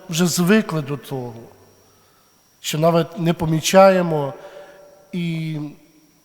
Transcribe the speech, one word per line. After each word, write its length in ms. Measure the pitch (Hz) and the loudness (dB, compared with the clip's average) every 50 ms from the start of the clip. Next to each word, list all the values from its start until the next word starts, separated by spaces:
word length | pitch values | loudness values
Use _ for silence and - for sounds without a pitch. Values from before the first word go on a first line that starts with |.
| - - | -14 -8
вже 180 | 170 156 180 | -2 0 0
звикли 560 | 170 - 175 175 170 214 220 208 - 165 156 | 0 0 0 2 4 4 2 2 0 -4 -6
до 140 | 143 127 143 | -6 -6 -8
того, 380 | 135 - - 143 131 123 120 113 117 117 - - _ _ _ _ _ _ _ _ _ _ _ _ _ _ _ _ _ _ _ _ _ | -10 -10 -10 -10 -10 -10 -10 -14 -16 -20 -20 -20 _ _ _ _ _ _ _ _ _ _ _ _ _ _ _ _ _ _ _ _ _
що 180 | - - - 151 | -10 -6 -2 0
навіть 400 | 160 170 165 170 165 - - - | 2 2 2 2 0 -2 -4 -4
не 140 | 165 165 | -2 -2
помічаємо, 1000 | 170 - 170 160 165 156 - - - 190 190 196 190 185 175 170 160 151 143 135 - - - - - - - - - - - - - - _ _ | -2 0 -2 -2 -2 -2 0 4 6 8 8 8 6 4 2 0 -2 -2 -4 -4 -8 -12 -16 -20 -20 -20 -20 -20 -20 -20 -20 -20 -20 -20 _ _
і 460 | - 180 170 165 165 160 160 156 156 147 151 147 - - _ _ _ _ _ _ _ _ | -8 -6 -6 -4 -6 -6 -6 -6 -6 -8 -8 -10 -12 -18 _ _ _ _ _ _ _ _